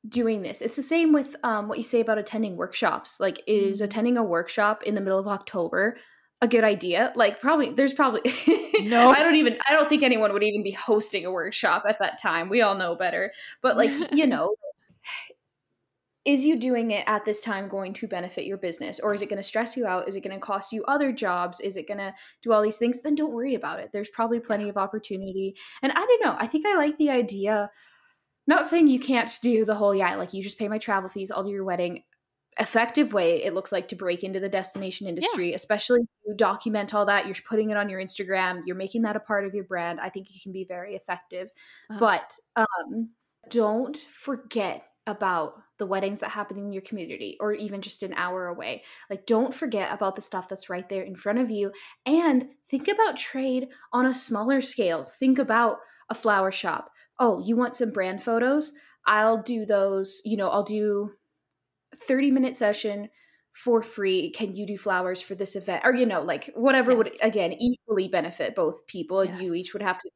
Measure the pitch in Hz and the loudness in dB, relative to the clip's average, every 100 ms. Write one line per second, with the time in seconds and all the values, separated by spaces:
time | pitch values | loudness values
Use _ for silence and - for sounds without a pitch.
0 | 220 233 226 214 185 - 226 262 277 330 | -4 0 0 0 -4 -6 -6 -6 0 2
1 | 320 302 269 - 247 214 208 - 226 233 | 6 4 2 -4 -2 -2 -2 -6 0 0
2 | 226 214 208 220 214 175 180 - 196 165 | 2 0 -2 -4 -4 -4 -6 0 0 0
3 | - - 196 185 - 214 202 196 202 220 | -6 -2 -2 -2 0 2 2 0 -2 0
4 | 240 247 214 170 170 - 208 214 208 208 | 2 2 2 0 0 2 2 2 -2 -2
5 | 196 190 202 196 - 190 165 180 208 247 | 0 0 0 -6 -4 -4 -2 0 0 -2
6 | - _ _ _ 233 233 220 202 180 170 | -20 _ _ _ 2 6 6 4 0 2
7 | 247 233 208 208 262 311 262 - 277 269 | 2 4 2 4 2 2 2 2 2 4
8 | 269 220 262 - - 415 - 220 202 233 | 2 4 0 2 4 4 4 0 4 8
9 | 247 269 330 311 247 226 269 302 294 302 | 10 10 8 6 4 2 4 4 6 4
10 | 262 226 214 202 214 208 196 196 - 214 | 4 4 2 2 2 0 -4 -6 2 2
11 | 214 196 170 185 170 - 196 175 208 214 | 2 -4 -4 -4 -4 0 2 2 2 0
12 | 196 - 190 165 180 233 214 196 180 170 | -2 0 -2 0 2 4 4 4 -2 0
13 | 180 175 190 - - - 254 - 233 277 | -2 -2 -4 -8 -18 -2 2 4 2 2
14 | 339 294 294 156 175 214 587 - _ _ | 0 4 4 2 -2 -4 -8 -16 _ _
15 | - - - - _ _ _ _ _ _ | -12 -12 -14 -20 _ _ _ _ _ _
16 | _ _ - 285 294 285 254 240 226 202 | _ _ 2 4 4 2 0 0 0 -2
17 | - 214 214 208 233 196 196 196 185 202 | 0 -2 -2 -4 -4 -6 -6 -8 -8 -10
18 | 226 180 180 - - 196 180 170 - - | -8 -6 -6 -8 -8 -6 -6 -6 -10 -4
19 | 214 202 202 196 196 220 240 254 214 185 | -2 -2 -4 -6 -4 -4 -4 -4 -2 -2
20 | - 196 190 190 - 196 - 220 - 285 | -4 -8 -8 -10 -6 -6 -4 -6 0 2
21 | 277 233 202 175 180 180 196 190 156 202 | 0 0 -2 -2 -4 -6 -6 -8 -8 -8
22 | 196 - - _ 233 214 214 - 240 247 | -8 -12 -20 _ 4 4 4 2 0 0
23 | 302 294 302 233 269 240 147 190 - 208 | -2 0 0 -2 -2 -2 -4 -8 -8 -8
24 | 214 - 226 233 226 208 208 202 196 220 | -6 -2 0 0 0 -4 -2 -4 -4 -6
25 | - 190 190 190 196 - - - 269 - | -8 -8 -6 -6 -6 -8 -20 -4 -2 0
26 | 453 480 359 - 233 311 415 381 294 302 | 2 4 4 0 -2 0 2 2 2 2
27 | 302 254 208 196 196 214 208 _ _ _ | 2 2 0 -2 0 0 -2 _ _ _
28 | _ _ _ _ - 330 302 339 302 254 | _ _ _ _ 2 2 4 6 6 6
29 | 254 247 - - 240 220 214 208 202 196 | 2 0 0 -2 2 2 2 2 4 4
30 | 180 196 180 196 196 - 208 214 - 196 | 2 0 -6 -8 -10 -6 -6 -4 -2 -2
31 | 185 208 190 196 196 202 190 175 175 - | -2 -10 -6 -6 -6 -6 -4 -2 -2 -4
32 | _ _ _ _ _ - 208 226 233 302 | _ _ _ _ _ -4 0 2 2 2
33 | 294 202 170 170 - 175 190 190 170 185 | 2 2 2 2 0 -4 -4 -6 -6 -6
34 | 185 175 190 190 196 196 190 196 190 180 | -4 -4 -4 -6 -2 -4 -4 -8 -10 -8
35 | 196 170 381 339 175 - - 214 - 247 | -8 -2 -2 -2 -4 -4 -2 -2 4 2
36 | 240 _ 208 208 202 202 226 214 202 214 | 2 _ -10 2 2 2 -2 -4 -2 0
37 | 202 202 196 190 - 220 214 208 202 190 | 2 2 0 -10 -2 -2 0 -2 -2 -6
38 | 190 - 185 190 185 180 180 185 196 233 | -8 -8 -2 0 0 -2 -8 -8 -6 -2
39 | 220 208 214 208 196 202 185 180 170 165 | -2 -2 -2 -2 -2 -8 -6 -4 -4 -6
40 | 185 190 190 190 196 185 180 180 196 190 | -8 -10 -16 -18 -12 -12 -10 -10 -10 -12
41 | - 180 _ 180 190 _ - - _ 214 | -8 -10 _ -12 -12 _ -20 -20 _ 2
42 | 220 175 - - _ 233 220 185 147 214 | 4 2 -2 -18 _ 0 0 0 -6 -6
43 | 226 _ _ _ - 233 214 220 254 294 | -8 _ _ _ -4 0 2 0 -4 -8
44 | - - - 254 - 226 185 - - _ | -16 -14 -10 -10 -6 -4 -4 -6 -16 _
45 | - 208 196 175 156 - _ _ 196 190 | -10 -4 -2 0 -4 -8 _ _ -4 -2
46 | 196 208 208 214 208 196 202 190 190 208 | -2 -6 -8 -8 -8 -10 -10 -10 -10 -10
47 | 165 - 101 - 208 208 214 196 202 - | -10 -10 -12 -6 -4 -4 -6 -10 -10 -10
48 | 190 - 180 185 180 175 113 113 - - | -6 -4 -4 -4 -8 -8 -8 -10 -14 -20
49 | - 196 - 220 254 - 294 214 190 208 | -12 -12 0 2 2 -2 -4 -4 -4 -2
50 | 196 196 - 190 180 190 - 180 185 196 | -4 -4 -8 -8 -8 -14 -8 -10 -6 -8
51 | 190 180 202 226 240 214 196 196 - - | -8 -6 -2 0 -2 -2 -4 -6 -20 -10
52 | - 320 339 262 262 _ _ 269 - 403 | 2 4 4 2 0 _ _ -2 0 2
53 | 440 254 - 269 262 254 262 - - 240 | 2 0 -8 -4 -2 -2 -4 -14 -4 2
54 | 262 254 - 214 226 269 254 - 190 165 | 2 0 -2 -2 2 0 0 0 0 0
55 | 135 - 262 262 247 226 233 - - _ | -6 0 2 4 4 4 4 0 -12 _
56 | - 220 226 202 190 190 180 156 - _ | -12 -2 2 2 2 -2 -4 -4 -8 _
57 | _ - 240 185 190 233 247 240 226 208 | _ 0 2 2 0 0 0 -2 -2 -2
58 | 185 190 - 226 254 294 302 - _ _ | -4 -4 -2 0 2 2 -2 -12 _ _
59 | - 214 220 226 226 233 208 202 196 196 | 2 4 4 2 -2 -6 0 2 2 0
60 | 190 - 214 214 190 202 202 214 208 202 | -4 -8 -4 -2 0 0 -2 -2 0 -2
61 | 208 - _ _ _ _ _ _ _ - | -4 -12 _ _ _ _ _ _ _ -14
62 | - 262 285 262 254 254 214 208 214 202 | -2 2 4 2 0 0 0 0 -6 -8
63 | 208 _ _ _ _ - 247 226 220 - | -12 _ _ _ _ -6 2 2 0 -2
64 | 196 190 165 - 208 190 202 202 208 185 | 0 0 -2 -6 -8 -6 -8 -6 -2 -2
65 | 185 185 - 190 196 196 190 175 240 254 | -2 -6 -10 -8 -6 -6 -6 0 2 4
66 | 240 180 156 151 - - 262 262 240 240 | 2 0 -2 -6 -6 0 4 4 4 4
67 | 220 - 226 214 175 - 240 247 - 202 | 2 0 0 2 -2 0 -2 -2 -2 -2
68 | 185 180 165 - 143 - 156 151 - 185 | 0 -2 -2 -4 -4 0 -2 -2 -12 -10
69 | 160 190 190 180 185 170 180 208 202 185 | -2 0 0 -2 -4 -4 -6 -4 -4 -4
70 | - | -10